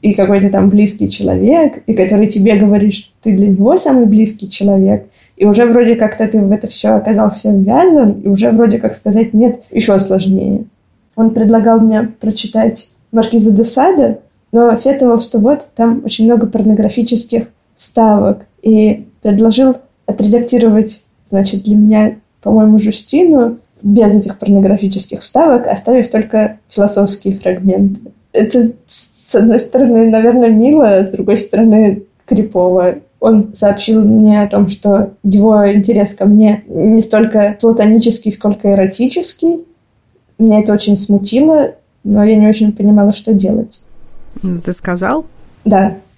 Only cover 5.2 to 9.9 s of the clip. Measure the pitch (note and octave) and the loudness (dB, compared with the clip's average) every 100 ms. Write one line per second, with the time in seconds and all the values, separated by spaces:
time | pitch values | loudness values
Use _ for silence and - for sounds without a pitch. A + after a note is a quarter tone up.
5.2 | _ _ G3+ G#3 A#3+ A#3 A3+ A#3 A3 G#3+ | _ _ 0 2 2 2 2 0 -2 -2
6.2 | A3 A3 G3 G#3 A3 - G#3+ G#3+ G#3+ A3+ | -4 -2 0 -2 -4 -6 -2 -2 0 0
7.2 | G#3+ G3+ G#3+ G3+ F#3+ B3 F#4 D#4 A3+ G3+ | 0 -2 -2 0 2 2 4 4 2 0
8.2 | - G3 A#3 A3+ A#3 A3+ F#3 - G#3+ G3+ | -2 0 0 2 2 0 -4 -6 -2 -2
9.2 | A3+ G#3+ A#3+ A#3 - - A3 | 0 2 0 -2 -8 -4 0